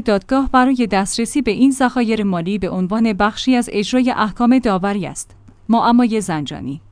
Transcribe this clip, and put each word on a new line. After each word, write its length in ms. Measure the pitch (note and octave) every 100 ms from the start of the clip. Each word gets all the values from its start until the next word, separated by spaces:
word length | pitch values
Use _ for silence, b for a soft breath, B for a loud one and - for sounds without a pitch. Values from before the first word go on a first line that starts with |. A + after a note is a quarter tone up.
دادگاه 460 | A3+ G3+ - C4 C4
برای 360 | B3+ B3+ B3 A3
دسترسی 560 | F#3+ G3 - A#3 D4
به 80 | A#3+
این 200 | G3+ C4+
ذخایر 520 | C4 B3 B3+ A3 A3
مالی 340 | G3+ F3 E3+ G#3
به 120 | F#3
عنوان 420 | F#3 F3+ G#3+ A3+
بخشی 420 | G3+ G#3 - C4
از 160 | B3 A#3+
اجرای 380 | G#3 G3 B3+ B3+
احکام 480 | - G#3+ - A#3+ C4
داوری 480 | B3 F#3 G3+ G#3 D3
است. 300 | - - - - - -
معمای 520 | A#3 A3+ A#3+ B3 A3
زنجانی. 600 | F#3 D#3 C#3 D3+ B2+ D3 -